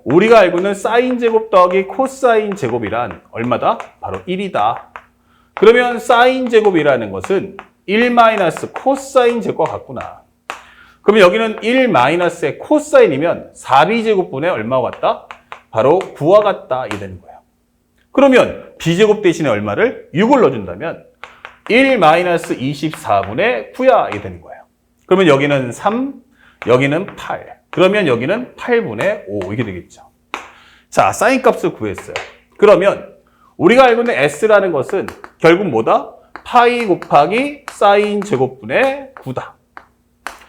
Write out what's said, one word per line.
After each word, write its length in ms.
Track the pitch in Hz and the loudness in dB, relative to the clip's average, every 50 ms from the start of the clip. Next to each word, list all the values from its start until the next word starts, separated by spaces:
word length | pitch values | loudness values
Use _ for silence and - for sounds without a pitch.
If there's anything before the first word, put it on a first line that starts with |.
| - | -4
우리가 360 | - 131 175 202 226 233 226 | 0 2 2 4 6 6 6
알고 180 | 190 175 170 175 | 4 4 2 0
있는 160 | 185 202 202 | -2 -2 -4
사인 440 | 190 - 208 220 240 247 254 254 240 | -4 -4 -2 0 0 0 0 -2 -2
제곱 320 | 240 226 220 220 220 - | 0 0 0 0 0 2
더하기 360 | - 185 180 180 180 196 190 | 2 4 4 4 2 0 -2
코사인 680 | 190 - - 262 262 262 - - 247 226 220 214 208 196 | -4 -4 -4 -4 -4 -4 -2 0 0 2 2 0 -2 -4
제곱이란 680 | 190 - 120 113 120 113 98 104 117 120 104 92 - _ _ | -6 -6 -4 -4 -4 -6 -4 -6 -6 -6 -6 -10 -14 _ _
얼마다? 460 | - 110 117 123 120 110 - 170 208 - - - _ _ | -10 -8 -4 -4 -4 -2 -2 -2 -4 -4 -6 -18 _ _
바로 180 | - 95 95 95 - | -14 -12 -12 -10 -8
일이다. 640 | - 180 185 202 190 196 120 104 113 120 - - _ - - - _ _ _ _ _ _ _ _ _ - | -8 -8 -8 -6 -6 -4 -2 -2 -2 -4 -6 -10 _ -20 -20 -20 _ _ _ _ _ _ _ _ _ -4
그러면 420 | - 196 214 240 247 247 247 240 226 | 2 6 6 6 6 2 -2 -4 -4
사인 520 | - - 247 233 247 254 262 262 254 240 | -2 0 2 4 4 2 2 0 -2 0
제곱이라는 640 | 233 220 214 208 190 165 147 147 139 120 110 101 | 0 2 2 2 2 2 2 2 0 0 -2 -6
것은 460 | 95 95 92 - 190 190 120 95 - - - _ _ _ _ | -8 -8 -6 -4 -2 -4 -4 -6 -12 -18 -20 _ _ _ _
일 260 | - 190 220 240 247 | -4 -2 0 0 0
마이너스 600 | 240 240 233 226 220 202 185 165 151 - - - | 2 2 2 4 2 2 0 -2 -2 -4 -8 -12
코사인 720 | - - - 262 277 277 - - - 262 240 240 240 233 | -10 -6 -2 -2 -2 -2 -4 -2 0 2 2 2 0 -2
제곱과 300 | 196 233 220 - 165 - | -4 -6 -4 -4 -4 -4
같구나. 500 | - 98 - - 131 107 - 87 87 - _ _ _ _ _ - - - - _ _ _ - _ _ _ | -6 -8 -12 -12 -14 -12 -12 -14 -16 -20 _ _ _ _ _ -16 -16 -16 -18 _ _ _ -20 _ _ _
그럼 200 | - - 208 220 | 0 2 4 6
여기는 420 | 190 180 190 220 226 220 214 - - | 6 6 6 4 -2 -2 -4 -4 -2
일 240 | 220 247 262 262 240 | 0 2 2 2 2
마이너스의 720 | 180 131 120 139 330 - - 170 - - - 143 127 - | 4 2 2 2 2 0 0 -2 -2 -4 -4 -6 -6 -6
코사인이면 920 | - - 302 302 294 - - 269 240 196 143 131 156 170 147 95 - - - | -4 0 0 0 0 2 4 4 4 4 2 0 -2 -2 -4 -4 -8 -16 -20
사 300 | - - - 120 139 156 180 | -18 -6 0 4 4 4 4
B제곱분의 640 | 226 233 214 226 214 190 175 180 - 135 147 175 | 2 -2 0 0 0 0 -2 -4 -4 -6 -4 -4
얼마와 400 | 175 120 107 113 131 131 120 104 | -4 -4 -4 -2 -2 -2 -2 -2
같다? 360 | 95 - - 185 226 - - - - - _ - - - _ _ | -4 -4 -4 -4 -4 -4 -8 -20 -20 -20 _ -20 -20 -20 _ _
바로 260 | - 110 110 131 170 185 | -2 0 2 4 2 2
구와 440 | - - - - 139 156 190 214 | 0 -4 -8 -6 0 4 4 4
같다. 440 | 208 208 185 - - - 131 127 131 | 4 2 -2 -4 -6 -4 -2 -2 -2
이게 140 | 107 104 98 | -2 -4 -8
되는 200 | 101 95 92 87 | -10 -12 -14 -16
거예요. 180 | - - - - _ _ _ _ _ _ _ _ _ _ _ _ _ _ | -20 -20 -20 -20 _ _ _ _ _ _ _ _ _ _ _ _ _ _
그러면 640 | - - 269 277 254 233 151 101 - - - - - - | 0 2 4 4 6 4 2 2 -2 -10 -16 -20 -16 -8
B제곱 440 | - 165 170 175 220 208 208 208 208 | -4 -2 0 2 4 2 2 2 2
대신에 260 | 180 156 160 160 135 | 0 0 0 0 -2
얼마를? 600 | 110 104 104 104 101 - 202 254 - - - _ - | -2 -2 -2 -4 -2 0 -2 -2 -2 -6 -14 _ -2
육을 280 | 151 202 233 285 269 | 0 2 2 4 4
넣어준다면 640 | 208 - - 113 98 87 87 95 143 165 147 - - _ _ _ - - - _ - - - _ - - | 4 2 0 -2 -8 -10 -12 -10 -10 -12 -12 -12 -16 _ _ _ -20 -20 -20 _ -20 -20 -20 _ -6 0
일 280 | 202 247 269 269 262 233 | 2 2 4 2 2 4
마이너스 560 | 170 151 160 170 180 180 175 165 170 - 175 | 4 4 4 4 2 0 -2 -2 -4 -6 -8
이십사분의 1160 | 95 120 139 147 143 160 156 156 - - - 104 98 98 92 107 135 190 233 254 226 - - | -6 -6 -8 -6 -6 -6 -8 -8 -6 -4 -2 -2 -2 -2 -2 -4 -4 -2 -2 -2 -4 -8 -10
구야. 380 | - - 254 262 247 196 147 110 | -8 -2 2 2 2 2 2 -2
이게 120 | 104 101 | -6 -10
되는 200 | 92 95 90 85 | -10 -12 -14 -16
거예요. 220 | 80 - - - - _ _ _ _ _ _ _ _ - | -18 -20 -20 -20 -20 _ _ _ _ _ _ _ _ 0
그러면 200 | 185 185 196 160 | 0 2 4 4
여기는 440 | 139 135 143 147 143 135 127 120 | 4 2 2 0 -2 -2 -2 -4
삼, 500 | 113 - - 202 208 247 262 277 269 - _ _ _ _ _ _ _ - - - | -8 -6 -4 -4 -4 -4 -6 -8 -10 -14 _ _ _ _ _ _ _ -8 -2 2
여기는 480 | 117 127 139 139 147 165 196 - - | 2 2 2 0 -2 -4 -6 -8 -12
팔. 440 | - - - - - - - - _ _ _ | -14 -12 -12 -12 -12 -12 -16 -20 _ _ _
그러면 340 | - 147 175 185 202 208 202 151 | -2 0 2 2 2 2 0 0
여기는 480 | 120 107 120 143 196 233 247 - - | 0 -2 -2 -2 -4 -4 -6 -10 -14
팔분의 720 | - - - 240 233 208 151 107 107 135 190 214 214 - - | -12 -6 -2 -2 -2 -2 -4 -6 -4 -4 -4 -4 -6 -8 -10
오 240 | 101 104 90 90 104 | -10 -8 -8 -6 -6
이게 100 | 113 117 | -6 -6
되겠죠. 400 | 104 92 87 82 _ _ - - _ _ _ _ _ - - - - - _ _ _ _ _ _ _ | -6 -8 -12 -14 _ _ -20 -20 _ _ _ _ _ -16 -16 -16 -16 -20 _ _ _ _ _ _ _
자, 220 | - - 220 190 | 0 0 2 2
사인 300 | 104 - 196 226 269 254 | 2 0 0 0 0 2
값을 320 | 262 247 - - - 170 156 | 2 0 0 0 -2 -6 -4
구했어요. 400 | - 110 104 90 - - - - - - - - _ _ _ _ - | -4 -8 -8 -8 -8 -12 -14 -14 -14 -14 -16 -20 _ _ _ _ 2
그러면 580 | - 208 202 170 185 202 170 - - - - _ _ _ _ _ _ _ _ - | 4 6 6 6 4 2 0 -2 -4 -14 -20 _ _ _ _ _ _ _ _ 0
우리가 280 | 127 175 226 254 269 | 2 4 6 6 6
알고 160 | 247 233 233 | 6 4 2
있는 140 | 233 233 - | 0 -2 0
S라는 560 | 123 139 151 147 - - 214 220 202 190 185 | 0 0 -2 -2 0 0 2 2 2 2 2
것은 360 | 165 139 123 - - 190 127 92 - - - - _ _ | -2 -4 -4 -4 -4 -6 -6 -6 -10 -18 -20 -20 _ _
결국 300 | - 165 170 180 208 180 | 2 4 4 4 2 0
뭐다? 460 | 135 113 113 151 190 240 277 - - - _ _ - - - | -2 -2 0 2 0 0 -2 -4 -16 -20 _ _ -20 -20 -8
파이 420 | - - 240 240 240 247 240 233 | 0 2 4 4 4 2 0 -2
곱하기 800 | 208 175 - - - 170 147 147 165 196 240 269 285 294 - _ - | -2 -2 -2 -2 2 2 4 4 4 2 -2 -2 -4 -6 -12 _ -14
사인 500 | - - 220 202 202 208 208 208 208 208 | -6 0 2 2 4 4 2 0 -2 -4
제곱분의 920 | 196 - - 123 131 - - - - 110 135 196 254 269 269 285 277 - - - | -4 -4 -2 -2 -2 -2 -4 -8 -10 -4 -2 0 0 0 -2 -6 -10 -16 -20 -16
구다. 340 | - 131 127 117 - - - _ _ _ - - - _ _ _ _ _ _ _ - - - - - | -12 -12 -10 -10 -10 -12 -16 _ _ _ -20 -20 -20 _ _ _ _ _ _ _ -20 -20 -20 -20 -20